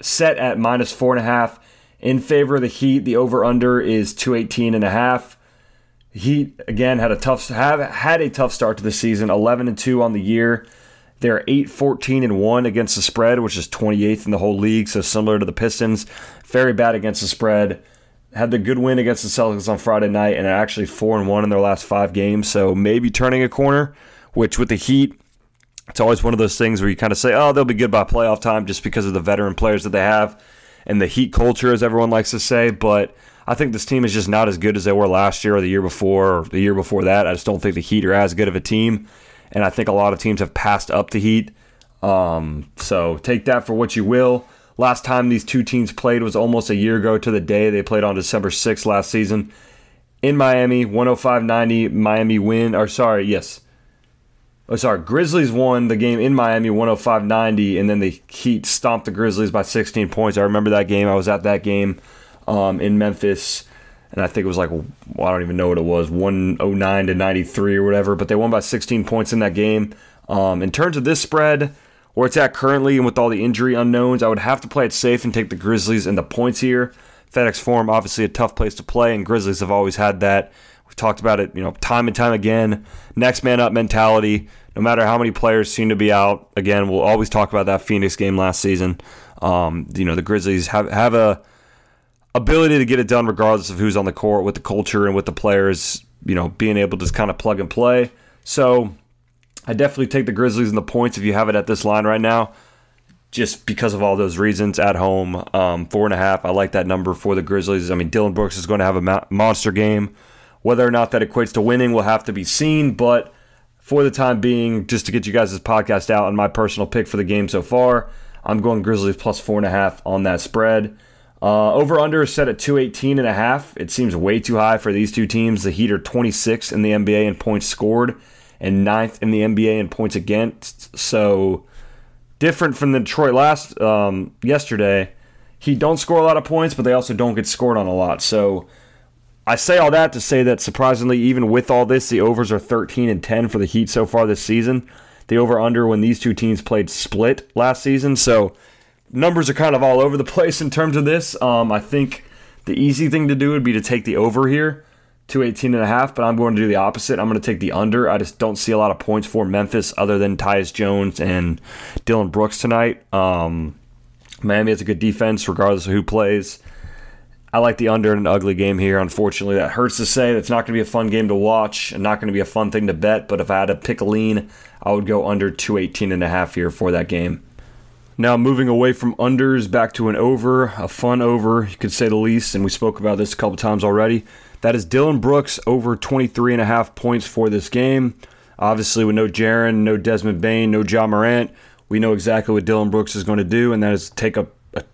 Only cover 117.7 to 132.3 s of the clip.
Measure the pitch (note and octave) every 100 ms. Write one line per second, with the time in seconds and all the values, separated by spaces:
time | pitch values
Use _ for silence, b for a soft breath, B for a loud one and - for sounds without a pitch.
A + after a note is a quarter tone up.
117.7 | B2 B2 A#2+ - b b b - A2 A2
118.7 | A2 G2 A2 G2 G2 A#2 G#2 - G#2 G2+
119.7 | F#2+ G2 - - F#2+ F#2+ F2+ - A2+ A2
120.7 | A2 G#2+ - b b b b G2+ G#2 G#2+
121.7 | C3 D3 D#3+ D3+ D#3 C#3 - C3+ G#2+ -
122.7 | C#3+ B2+ - C3+ C#3 B2 G2 A#2 C#3 C#3+
123.7 | - F2+ - A#2+ F2 F#2 A2+ G#2 A2+ A2
124.7 | A2 A2 G2+ G#2 A2+ G#2+ A2+ A2+ G#2+ F#2+
125.7 | E2 A2+ G2+ - B2 A#2 G2+ - A2+ -
126.7 | G2+ G#2+ G#2+ G#2 G#2 G#2+ F#2+ - G#2 -
127.7 | - A2 A#2 B2 B2 b b b b F#2+
128.7 | G2 G2 G#2+ A2+ - A2 A2 G#2+ G#2+ A2
129.7 | A2 G2 - A2 G2 F#2+ G#2+ A2+ - -
130.7 | - - - - A2+ G#2 G2 F#2+ F#2 -
131.7 | b b b b b b